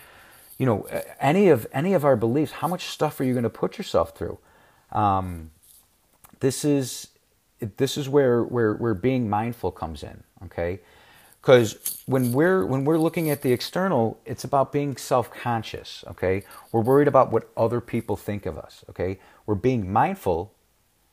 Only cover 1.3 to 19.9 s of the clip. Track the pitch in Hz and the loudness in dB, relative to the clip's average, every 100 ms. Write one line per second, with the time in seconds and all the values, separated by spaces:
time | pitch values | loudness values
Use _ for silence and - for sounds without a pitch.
1.3 | 175 202 131 107 135 180 185 143 127 113 | 4 6 6 2 -4 0 2 4 4 2
2.3 | 135 147 - 151 175 - - 156 - 131 | 0 -2 -4 -4 -4 -8 -4 -4 -2 -2
3.3 | 123 117 - 185 - 196 92 82 - 82 | 0 -2 -4 -6 -6 -2 0 0 -4 -10
4.3 | - _ _ _ _ _ - 104 95 92 | -10 _ _ _ _ _ -2 0 0 -2
5.3 | 85 80 - _ - _ _ _ _ - | -8 -12 -20 _ -20 _ _ _ _ -20
6.3 | - 131 127 147 143 127 - - _ _ | -4 -2 0 0 0 0 -8 -16 _ _
7.3 | _ _ _ 110 - 135 - 135 143 131 | _ _ _ -12 -4 -4 -2 0 2 4
8.3 | 120 117 123 110 104 120 98 127 131 113 | 4 2 0 0 0 -2 0 0 0 0
9.3 | 104 117 117 92 - 82 78 - - - | -2 -2 -4 -8 -6 -10 -10 -14 -16 -20
10.3 | _ 95 - 85 95 - - - - - | _ -14 -6 -6 -6 -12 -20 -20 -20 -20
11.3 | _ - 123 110 - - - - 131 123 | _ 6 6 6 -2 -10 -10 -2 0 0
12.3 | 123 170 190 185 131 139 160 160 170 156 | 2 2 2 0 0 2 2 2 0 -2
13.3 | 143 135 120 - - 190 143 110 - - | -2 0 0 0 -4 0 2 0 -2 -12
14.3 | 110 123 139 135 147 143 123 - 131 113 | -10 -2 0 0 -2 -4 -6 0 0 0
15.3 | - 123 113 - - - - - - 92 | -6 -4 -4 -4 -12 -14 -16 -16 -6 -2
16.3 | 95 - - - 113 110 139 143 131 113 | -2 -4 -18 -4 0 4 4 6 6 4
17.3 | 110 - - 113 120 - 117 - 104 - | 2 -2 -2 0 -2 -4 -6 -4 -6 -6
18.3 | 101 - 76 - - - - 90 95 - | -8 -8 -10 -14 -20 -18 -6 -6 -6 -12
19.3 | - - 101 123 127 92 | -16 -4 -2 0 0 0